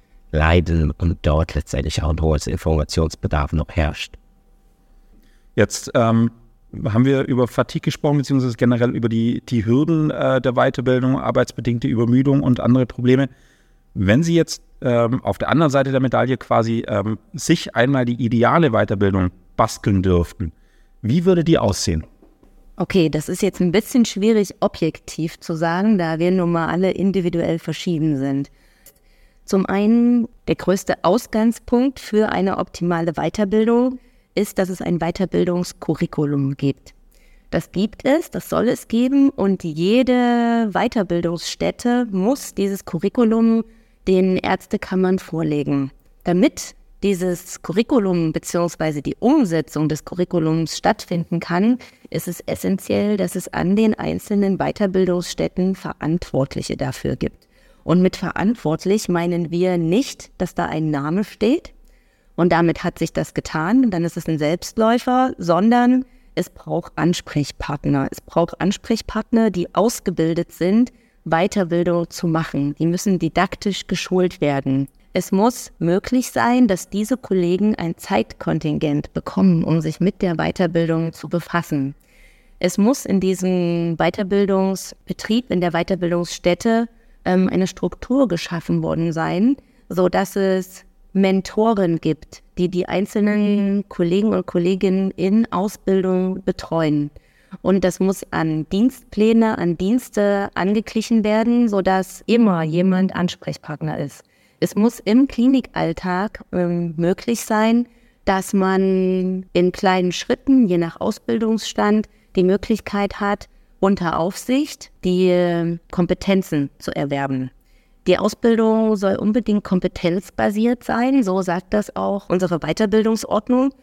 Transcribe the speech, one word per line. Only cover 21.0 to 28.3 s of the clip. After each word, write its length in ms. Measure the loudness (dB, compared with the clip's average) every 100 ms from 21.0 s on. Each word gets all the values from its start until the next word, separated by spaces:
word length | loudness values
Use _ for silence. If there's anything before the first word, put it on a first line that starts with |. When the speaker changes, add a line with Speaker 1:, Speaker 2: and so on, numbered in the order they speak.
Speaker 2:
wie 240 | -2 0
würde 200 | 2 2
die 120 | 4 2
aussehen? 480 | 2 -2 -2 -2 -4 _ -20 _ _ _ -14 -8
Speaker 3:
Okay, 300 | -2 2 2
das 220 | 0 -6
ist 100 | -2
jetzt 200 | -2 0
ein 100 | 0
bisschen 320 | 2 2 2
schwierig, 520 | 2 2 2 2 0 -2
objektiv 800 | -4 -2 -4 -4 -10 -6 -6 -6
zu 140 | -8
sagen, 420 | -4 -2 0 2 2
da 220 | 0 0
wir 120 | 2
nun 220 | 2 2
mal 160 | 0 0
alle 220 | 0 0
individuell 680 | 0 0 0 0 -2 -2 -4
verschieden 600 | -4 -6 -4 0 0 0
sind. 320 | -2